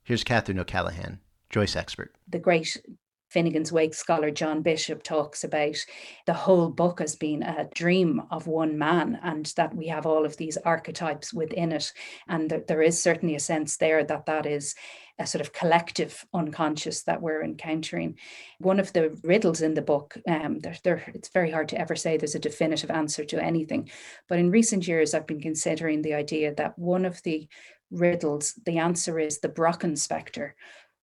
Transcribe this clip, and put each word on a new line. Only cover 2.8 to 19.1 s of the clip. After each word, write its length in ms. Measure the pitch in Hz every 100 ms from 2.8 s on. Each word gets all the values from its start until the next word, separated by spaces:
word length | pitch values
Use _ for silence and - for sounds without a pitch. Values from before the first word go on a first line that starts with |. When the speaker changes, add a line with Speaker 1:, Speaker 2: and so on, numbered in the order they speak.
| - - _ _ _
Speaker 2:
Finnegan's 420 | 175 170 156 156
Wake 240 | 165 160
scholar 380 | 160 - 165 151
John 280 | 147 156 156
Bishop 440 | 165 156 - 156
talks 400 | - 156 147 -
about 320 | - 151 151 151 - - - - -
the 80 |
whole 340 | 170 - 185 165
book 320 | - 175 175
as 140 | 156
being 300 | - 156 147
a 240 | - 156 147
dream 500 | - 170 185 180 127 -
of 160 | 170 165
one 280 | 160 160 151
man, 440 | 151 175 151 -
and 240 | 175 156 156
that 220 | - 160 175
we 100 | 160
have 180 | 156
all 200 | 156 160
of 120 | 151 151
these 200 | 160 156
archetypes 760 | - 165 170 165 165 147 -
within 380 | 170 156 - 165
it. 220 | 156 - - - - -
And 240 | 165 156
th-, 160 | 160 -
there 160 | 160
is 180 | 160 170
certainly 360 | 180 165 170 147
a 40 |
sense 360 | - 160 151 -
there 260 | 160 156
that 240 | 147 151 156
that 200 | 156 147
is 280 | 147 147 - - - - -
a 60 | -
sort 160 | 170
of 100 | -
collective 720 | - 175 170 170 - 151 - -
unconscious 680 | 185 151 156 156 151 160 -
that 200 | - 160
we're 220 | 165 156
encountering. 760 | 160 156 165 160 160 175 170 160 - - - -
One 220 | 185 196
of 120 | 190
the 240 | 180 160